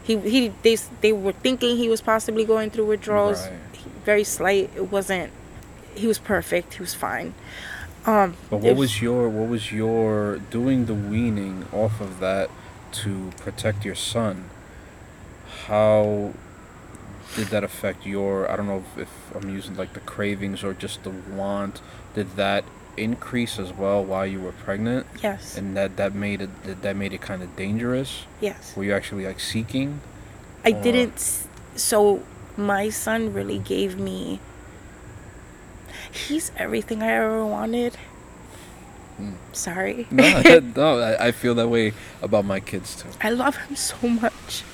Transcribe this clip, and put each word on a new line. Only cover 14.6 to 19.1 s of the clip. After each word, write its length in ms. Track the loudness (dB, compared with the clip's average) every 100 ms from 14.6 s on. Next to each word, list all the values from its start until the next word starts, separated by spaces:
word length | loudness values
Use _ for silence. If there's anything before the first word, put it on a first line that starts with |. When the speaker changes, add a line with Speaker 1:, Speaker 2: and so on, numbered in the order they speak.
| -18 -18 -18 -20 -20 -18 -18 -18 -16 -14 2
Speaker 2:
how 680 | 6 8 8 6 2 -2 -6 -16 -20 -20 -20 -18 -18 -16 -16 -10 -6
did 120 | 0
that 160 | 0
affect 420 | 0 -4 -4 -4 -4
your, 440 | -2 0 0 0
I 40 | 0
don't 120 | -2
know 160 | -4 -6 -10
if, 60 |
if 320 | -10